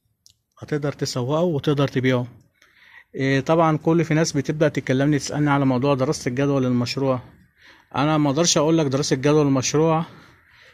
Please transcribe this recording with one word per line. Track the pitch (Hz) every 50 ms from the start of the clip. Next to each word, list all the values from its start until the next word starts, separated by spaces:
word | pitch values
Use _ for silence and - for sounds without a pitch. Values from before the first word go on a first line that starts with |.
| _ _ _ _ _ _ _ _ _ _ _ -
هتقدر | 127 - 151 147 147 143 -
تسوقه | - 143 - - 139 120 127 151 156
وتقدر | 175 180 160 135 - 156 147 139 143 131
تبيعه. | - 131 123 131 127 123 123 120 - - _ _ _ _ _ _ _ _ - - - - - _ -
إيه، | - 131 135 135 135
طبعًا | - - 160 170 165 160 156
كل | 151 - 165 165 170 156
في | - 151
ناس | 156 165 160 -
بتبدأ | 139 135 - 156 151 160 147
تكلمني | - 143 127 - 131 131 139 151 151 135
تسألني | 127 - - 147 147 147
على | 143 143 139
موضوع | 135 127 123 127 143 143
دراسة | 127 131 139 151 - - 139
الجدوى | 123 131 143 143 139 135
للمشروع. | 131 127 123 120 120 120 - 139 139 135 127 120 - - - - - _ _ _ _ - - - _ _ -
أنا | - 139 151 156 151
ما | 147 143
أقدرش | 131 151 175 170 -
أقول | 165 143 156 165 165
لك | 156
دراسة | 135 127 135 151 - 151
جدوى | 131 131 147 151 156 147
للمشروع، | 139 135 131 120 - - 147 160 165 160 160 165 - - - - - - _ _ _ _ - - -